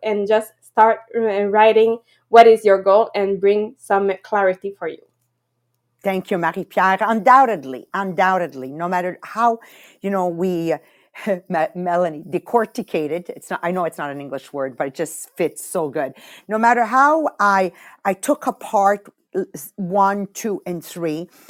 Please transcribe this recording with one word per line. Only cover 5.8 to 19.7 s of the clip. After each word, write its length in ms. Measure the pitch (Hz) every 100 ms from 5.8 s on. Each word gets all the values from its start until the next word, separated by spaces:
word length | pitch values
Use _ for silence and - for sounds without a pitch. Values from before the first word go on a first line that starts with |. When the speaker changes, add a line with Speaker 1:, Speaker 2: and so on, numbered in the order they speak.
| _ _
Speaker 2:
Thank 260 | 202 190 -
you, 80 | 185
Marie-Pierre. 600 | 165 185 165 202 190 190
Undoubtedly, 880 | 220 226 240 254 254 180 131 127 -
undoubtedly, 760 | 190 190 180 185 185 160 135 131
no 180 | 151 175
matter 300 | 180 180 -
how, 340 | - 214 233 233 - - - _
you 80 | 196
know, 180 | 196 180
we, 460 | 170 190 170 165 147 _ _
<laughs> 220 | _ - 208 180 -
Me-, 260 | 165 165
Melanie, 480 | 180 180 175 175 151 156
decorticated, 1000 | 165 - 233 214 - 190 175 151 170 180
it's 200 | - -
not, 80 | 185
I 120 | 175
know 140 | 185 165
it's 120 | 170
not 120 | 147
an 100 | 143
English 320 | 139 139 -
word, 240 | 143 135 123
but 100 | 139
it 80 |
just 360 | 156 156 - -
fits 340 | - 156 -
so 240 | - 185 151
good. 260 | 156 135 - - - -
No 120 | 220
matter 260 | 233 240
how 440 | 214 254 285 320 294 -
I, 320 | 202 196 180 - - -
I 100 | 202
took 320 | 190 - 294 262
apart 680 | - - 208 196 202 - _ _
l-, 120 | 196 -
s-, 200 | 143 -